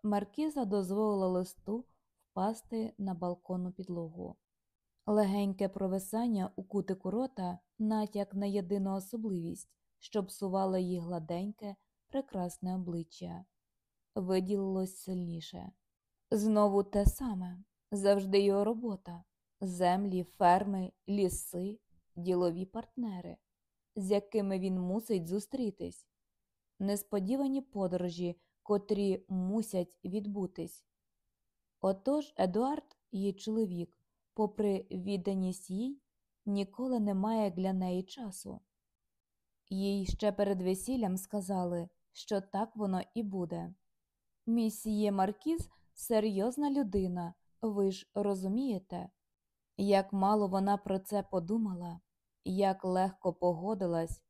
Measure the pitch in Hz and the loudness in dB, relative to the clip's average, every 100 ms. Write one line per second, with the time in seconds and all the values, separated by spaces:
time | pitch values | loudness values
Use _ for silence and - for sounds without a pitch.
0 | 214 202 196 - 311 294 220 202 185 196 | 2 0 -2 -2 -2 0 0 0 0 0
1 | 214 202 185 180 185 - - 220 - _ | 2 2 2 2 -2 -8 -6 -6 -6 _
2 | _ _ _ - 196 226 - 226 220 - | _ _ _ -2 -2 -2 -8 -6 -6 -4
3 | 196 175 180 180 - 180 180 185 185 170 | -6 -4 -4 -6 -6 -4 -4 -8 -8 -6
4 | 165 170 180 - _ _ _ _ _ _ | -6 -10 -12 -14 _ _ _ _ _ _
5 | - 208 202 202 202 190 196 196 190 190 | 2 4 4 2 0 0 -2 0 -2 -2
6 | 190 220 240 208 185 - 190 202 190 190 | -2 -2 0 0 -2 -6 -4 -4 -2 -4
7 | 185 208 262 - 180 180 _ _ 214 220 | -2 -2 -4 -4 -6 -8 _ _ 0 0
8 | 214 208 196 196 202 202 180 202 196 190 | -2 -4 -4 -2 0 0 0 0 0 -2
9 | 190 233 220 185 165 - - _ _ _ | -4 -6 -4 -2 -4 -8 -14 _ _ _
10 | - 214 190 - 196 190 190 185 180 180 | -4 -4 -4 -4 -2 0 2 2 2 -2
11 | 170 175 160 175 202 214 208 196 _ _ | -2 -6 -4 -4 -4 -6 -12 -12 _ _
12 | _ 269 269 196 180 - 185 185 180 170 | _ -6 -4 -4 -6 -4 -4 -4 -4 -6
13 | 165 - 175 170 185 _ _ _ _ _ | -8 -12 -12 -12 -16 _ _ _ _ _
14 | _ - 185 190 185 202 190 190 185 - | _ -4 2 2 2 0 0 0 -2 -6
15 | - 185 175 170 160 180 185 - _ _ | -6 -4 -4 -8 -10 -14 -14 -18 _ _
16 | _ _ _ 220 214 208 208 196 196 202 | _ _ _ 2 4 6 6 6 2 4
17 | 202 - 262 190 180 180 202 _ _ 202 | 4 4 -4 -4 -6 -10 -18 _ _ 2
18 | 196 202 190 196 202 196 208 226 240 196 | 6 6 6 6 6 4 2 0 -4 -6
19 | - 170 - _ _ _ 190 175 180 185 | -10 -16 -16 _ _ _ -6 2 4 4
20 | 202 185 175 - 180 180 202 190 185 _ | 2 0 -2 4 8 8 6 -2 -4 _
21 | - 202 190 - - 175 190 214 _ _ | -2 2 2 0 -6 -4 -6 -6 _ _
22 | _ - 175 180 175 170 190 220 233 - | _ -8 0 2 2 0 -6 -8 -10 -6
23 | 233 185 175 - _ _ _ _ _ - | -6 -6 -10 -14 _ _ _ _ _ -6
24 | 190 202 202 220 196 190 190 185 180 202 | 2 2 2 -2 0 0 0 0 0 -2
25 | 226 202 165 196 196 277 226 - 170 - | 0 -2 0 -4 -4 -4 -4 -4 -10 -10
26 | _ _ _ _ _ _ _ _ 196 202 | _ _ _ _ _ _ _ _ -2 -2
27 | - 202 190 269 277 269 269 202 185 180 | -2 -4 0 0 0 -2 -4 -2 0 0
28 | 180 170 175 170 _ _ - 208 202 208 | -2 -2 -4 -4 _ _ 0 0 2 0
29 | 202 185 - 185 185 214 214 185 175 _ | 2 0 -2 -2 0 0 0 -2 -4 _
30 | 180 202 202 202 185 180 170 - _ _ | -6 -4 -4 -4 -4 -6 -10 -12 _ _
31 | _ _ _ _ _ _ _ _ 190 190 | _ _ _ _ _ _ _ _ 0 2
32 | - 294 285 - 185 196 254 302 - _ | 2 0 0 0 0 2 0 -2 -8 _
33 | _ 190 196 190 - 220 214 175 170 _ | _ -4 -2 -2 -4 -2 -2 -2 -8 _
34 | _ _ _ - 214 214 208 190 190 190 | _ _ _ -2 -2 0 0 0 -4 -8
35 | 185 202 180 190 185 185 - 185 254 277 | -4 -2 -2 0 -2 -4 -6 -6 -4 -8
36 | _ _ _ _ - 202 196 - 262 247 | _ _ _ _ -4 -2 -2 -4 -2 0
37 | 208 190 208 226 208 175 185 190 185 180 | 2 2 0 2 0 0 -2 0 0 -2
38 | 185 - 220 185 202 - _ _ _ _ | -6 -10 -12 -12 -14 -14 _ _ _ _
39 | _ _ _ _ _ _ _ 190 196 202 | _ _ _ _ _ _ _ -4 0 0
40 | 190 - 208 202 202 190 180 190 - 262 | -2 0 0 2 0 2 0 -2 -2 -2
41 | 208 185 - 208 185 196 180 175 170 _ | 0 -2 -4 -6 -2 -2 -2 -4 -6 _
42 | _ - - 202 190 196 226 220 202 185 | _ -18 -4 -4 -2 -4 -4 -2 -2 -2
43 | 185 233 214 190 175 170 170 185 _ _ | -2 -6 -4 -4 -4 -6 -8 -14 _ _
44 | _ _ _ _ - 233 220 214 220 208 | _ _ _ _ 0 2 2 -2 -2 2
45 | 208 196 190 208 302 330 - _ _ - | 2 4 2 2 -2 -2 -2 _ _ -14
46 | - 226 214 196 220 262 294 277 220 196 | 2 4 4 2 0 0 0 2 2 2
47 | 185 180 170 - _ _ 226 202 196 190 | 0 -2 -6 -10 _ _ -2 2 2 0
48 | - - 208 196 190 214 269 190 190 175 | -6 -2 0 0 0 0 0 -4 -4 -10
49 | - _ _ _ _ _ _ - 196 196 | -10 _ _ _ _ _ _ -2 4 6
50 | 190 196 190 214 202 190 196 202 - 190 | 4 2 4 4 2 2 2 2 0 -2
51 | 190 208 196 185 165 226 214 175 175 170 | 0 -4 0 -2 0 0 0 -4 -8 -12
52 | _ _ _ _ - 185 196 190 190 185 | _ _ _ _ -4 2 2 2 0 2
53 | 190 190 185 170 180 165 190 214 180 170 | 2 0 -4 2 0 2 -2 -2 0 0
54 | 165 - | -2 -6